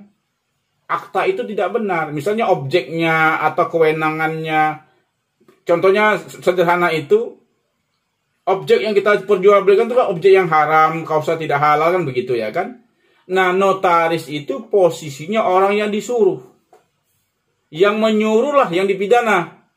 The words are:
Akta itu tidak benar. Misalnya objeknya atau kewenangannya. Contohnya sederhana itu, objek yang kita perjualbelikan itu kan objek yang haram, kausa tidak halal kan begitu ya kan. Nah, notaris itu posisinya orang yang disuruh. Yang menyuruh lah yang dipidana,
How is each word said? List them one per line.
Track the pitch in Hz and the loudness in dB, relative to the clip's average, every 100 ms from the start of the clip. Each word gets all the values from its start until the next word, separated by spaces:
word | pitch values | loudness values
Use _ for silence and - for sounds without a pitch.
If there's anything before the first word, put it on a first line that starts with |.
| 202 _ _ _ _ _ _ _ - | -20 _ _ _ _ _ _ _ -8
Akta | 165 - 196 185 | -8 -6 -4 -2
itu | 190 | -4
tidak | 214 208 185 | -4 -4 -4
benar. | 226 208 165 151 | -4 -4 -4 -4
Misalnya | 147 139 220 208 | -6 -4 -2 -4
objeknya | 165 135 175 - 165 165 160 160 160 | -4 -4 -4 -4 -4 -2 0 0 0
atau | 160 160 165 | -4 -2 -2
kewenangannya. | 165 156 160 156 156 160 160 160 156 156 139 _ _ _ _ _ _ _ _ - | 0 0 0 -2 -2 -4 -6 -4 -2 -2 -4 _ _ _ _ _ _ _ _ -2
Contohnya | 170 190 202 214 190 | 2 2 4 2 0
sederhana | - - 185 180 175 175 175 | -6 -6 -2 0 2 2 0
itu, | 160 139 214 240 - _ _ _ _ _ _ _ _ _ _ | -2 0 0 0 -12 _ _ _ _ _ _ _ _ _ _
objek | - 190 147 226 | -4 -2 0 0
yang | 208 | 2
kita | 196 208 202 | 0 2 0
perjualbelikan | - 196 196 202 185 208 226 | 0 2 4 4 4 2 2
itu | 240 | 0
kan | 226 | 0
objek | 170 190 | 2 4
yang | 190 170 | 4 4
haram, | 156 151 156 160 165 151 | 2 2 4 2 0 -2
kausa | 156 147 160 | -2 -2 -4
tidak | 151 143 | -2 0
halal | 151 151 165 | 2 2 2
kan | 180 | 0
begitu | 147 123 120 120 | -2 -4 -4 -4
ya | 107 | -4
kan. | 160 208 - _ _ _ _ | -6 -8 -10 _ _ _ _
Nah, | - 185 185 190 | -4 0 0 2
notaris | 196 190 190 170 165 165 - | 0 0 2 2 2 -2 -6
itu | 147 - 269 226 | -10 -8 -10 -2
posisinya | 202 175 - 156 135 160 220 180 | 2 2 0 -12 -12 -6 -2 0
orang | 185 196 208 | 2 2 0
yang | 208 | -2
disuruh. | 208 208 240 190 - - _ _ _ _ _ _ _ _ _ _ _ _ | -4 -4 0 0 -2 -12 _ _ _ _ _ _ _ _ _ _ _ _
Yang | 156 202 214 | 0 0 2
menyuruh | 220 214 214 220 277 | 2 2 2 2 2
lah | 285 202 | 2 2
yang | 170 | 0
dipidana, | 196 185 196 240 226 185 165 - _ | 0 0 2 2 4 0 -2 -12 _